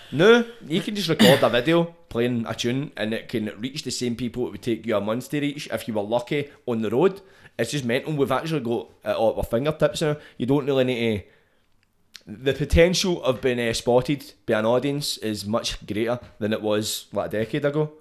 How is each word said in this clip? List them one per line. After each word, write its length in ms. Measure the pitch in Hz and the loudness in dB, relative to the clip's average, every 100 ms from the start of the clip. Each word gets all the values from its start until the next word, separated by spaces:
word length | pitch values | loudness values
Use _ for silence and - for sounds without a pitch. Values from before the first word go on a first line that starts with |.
| - | -8
no, 320 | 127 196 240 233 - | 2 6 6 4 -8
you 160 | - 165 | -6 -4
can 140 | - | -4
just 140 | 208 165 | -6 -2
record 340 | 160 214 135 | 4 6 6
a 60 | 127 | 4
video 460 | 120 127 170 170 - - | 2 2 2 2 -6 -8
playing 360 | 117 120 120 113 | -2 0 0 -4
a 80 | |
tune, 380 | 113 120 127 151 - | -4 -2 -2 -4 -6
and 160 | 107 | -4
it 160 | 110 - | -4 -4
can 220 | 120 107 92 | -4 -4 -6
reach 240 | 120 151 | -10 -8
the 80 | 127 | -8
same 240 | - 120 | -6 -4
people 320 | 117 123 120 101 | -4 -6 -4 -6
it 60 | |
would 100 | 104 | -6
take 240 | - 110 113 | -4 -4 0
you 80 | 104 | -2
a 40 | |
month 300 | 101 120 127 | 0 -4 -4
to 100 | 147 | -4
reach 260 | 143 147 - | -4 -6 -8
if 160 | 113 - | -8 -4
you 60 | |
were 80 | 107 | -6
lucky 460 | 104 120 - 147 - - - | -2 -2 -2 -6 -6 -10 -6
on 140 | 113 | -4
the 80 | 107 | -2
road. 300 | 120 190 190 - - - - | 2 2 0 -12 -20 -16 -6
It's 120 | 113 | -4
just 120 | 147 123 | -2 -2
mental. 260 | 127 147 | -2 -2
We've 180 | 151 135 | -2 0
actually 300 | 131 160 160 | 0 -2 -4
got 260 | 117 113 - _ | -2 -4 -6 _
it 120 | 107 98 | -4 0
all 140 | 110 | 2
at 40 | 98 | 0
our 40 | |
fingertips 580 | - 117 143 156 151 - | -2 -2 -2 0 0 0
now. 140 | 156 147 - - | -2 -4 -8 -8
You 80 | 120 | 0
don't 200 | 147 135 | 0 2
really 180 | 135 | 2
need 340 | 127 120 117 104 | 2 0 -2 -2
to. 40 | - _ _ _ _ _ _ _ _ - - | -6 _ _ _ _ _ _ _ _ -20 -18
The 260 | 104 135 | -6 -4
potential 680 | 135 147 170 175 180 190 175 | -2 2 8 8 8 2 0
of 180 | 131 120 | 0 2
being, 200 | 131 123 | 2 2
uh, 120 | 117 | 0
spotted 600 | 113 - 123 123 143 - - - | 0 4 4 4 -2 -4 -14 -2
by 80 | |
an 120 | 110 110 | 2 4
audience 500 | 123 143 143 - - | 2 2 -2 -4 -6
is 280 | 110 104 101 | -4 -4 -4
much 400 | 113 110 - - | -4 -4 -8 -6
greater 320 | 104 113 123 - - | -4 -2 -4 -8 -6
than 120 | 104 | -4
it 80 | 110 | -2
was, 460 | 107 107 107 - - | 0 0 -2 -6 -6
like, 160 | 104 87 | -6 -4
a 20 | |
decade 340 | 104 110 151 | -2 -2 -2
ago. 280 | 143 147 151 - | -2 0 -2 -4